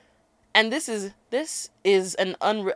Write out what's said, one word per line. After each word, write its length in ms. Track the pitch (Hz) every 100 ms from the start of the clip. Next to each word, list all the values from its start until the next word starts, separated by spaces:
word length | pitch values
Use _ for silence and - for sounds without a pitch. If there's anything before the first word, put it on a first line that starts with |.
| _ _ _ _ _
And 200 | 214 220
this 160 | 285 247
is, 220 | 214 196 - -
this 400 | 247 311 - - _ 190
is 300 | 190 185 -
an 200 | 190 -
unre-, 320 | 196 214 190